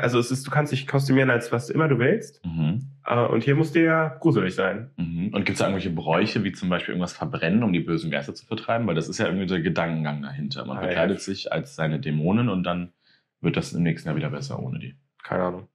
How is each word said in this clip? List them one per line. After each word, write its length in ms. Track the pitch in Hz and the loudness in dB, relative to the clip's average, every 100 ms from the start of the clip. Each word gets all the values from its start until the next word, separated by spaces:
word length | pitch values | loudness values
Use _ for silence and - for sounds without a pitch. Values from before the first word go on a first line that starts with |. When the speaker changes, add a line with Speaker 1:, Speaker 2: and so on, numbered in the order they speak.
Speaker 1:
also 180 | 120 120 | 2 2
es 140 | 117 | 2
ist, 120 | 131 | -2
du 60 | - | -2
kannst 220 | 139 147 | -2 0
dich 160 | 131 - | -2 0
kostümieren, 420 | 139 135 131 131 | 0 4 4 6
als 220 | 120 - | 4 2
was 180 | 117 - | -2 0
immer 160 | - 160 | 0 2
du 140 | 123 | 4
willst. 440 | 123 220 - - | 4 2 -2 -12
Speaker 2:
Mhm. 440 | 87 82 78 101 - - - | -6 -2 0 0 -4 -10 0
Speaker 1:
Äh, 160 | 120 117 | 2 4
und 160 | 113 | 2
hier 140 | 113 143 | 4 4
muss 160 | 160 | 4
der 460 | 170 165 160 160 - | 4 4 4 0 0
gruselig 340 | 165 117 92 | 2 4 2
sein. 360 | 90 95 101 120 - | 2 0 0 -6 -6
Speaker 2:
Mhm. 320 | 85 85 98 | -4 -2 -2
Und 120 | 101 95 | -2 -2
gibt's 120 | 92 | 0
da 40 | - | 0
irgendwelche 240 | 98 92 | 0 -2
Bräuche, 540 | 82 85 82 107 113 | -2 2 2 2 2
wie 80 | 98 | -2
zum 160 | 87 92 | -2 -2
Beispiel 240 | 87 - | -2 -2
irgendwas 220 | - 87 | -4 -4
verbrennen, 480 | - 80 67 82 104 | -4 -6 -2 2 2
um 100 | 117 | 4
die 80 | 87 | 2
bösen 300 | - 82 80 | 2 -2 -2
Geister 240 | 73 71 | -4 -6
zu 100 | - - | -10 -8
vertreiben? 400 | 110 - 117 113 | -6 -2 0 0
Weil 80 | |
das 140 | 80 82 | 0 -2
ist 100 | 95 | -2
ja 80 | 98 | 0
irgendwie 200 | 92 92 | 0 0
der 140 | 92 | 0
Gedankengang 600 | 82 80 85 80 78 73 | 0 0 0 -2 -2 -4
dahinter. 420 | 69 69 71 67 62 | -6 -8 -6 -6 -8
Man 100 | 65 | -6
Speaker 1:
Ah, 40 | |
Speaker 2:
verkleidet 340 | 92 87 92 98 | -2 0 0 0
Speaker 1:
ja. 40 | |
Speaker 2:
sich 280 | - 98 - | -4 -8 -4
als 220 | 80 78 | -4 -4
seine 240 | - 78 78 | -4 -2 -2
Dämonen 480 | 73 76 78 104 120 | -2 0 2 2 2
und 140 | 92 | 0
dann 280 | 90 87 87 _ _ _ _ _ | -2 -4 -6 _ _ _ _ _
wird 160 | 85 78 | -2 -2
das 160 | 80 | -2
im 100 | - | 0
nächsten 260 | 85 80 85 | 0 0 -2
Jahr 80 | 73 | -4
wieder 140 | 76 | -4
besser 300 | 71 69 - | -6 -8 -8
ohne 160 | 64 - | -8 -8
die. 160 | - - _ _ | -12 -16 _ _
Speaker 1:
Keine 200 | - 92 | -6 -2
Ahnung. 240 | 90 90 98 | -2 -4 -12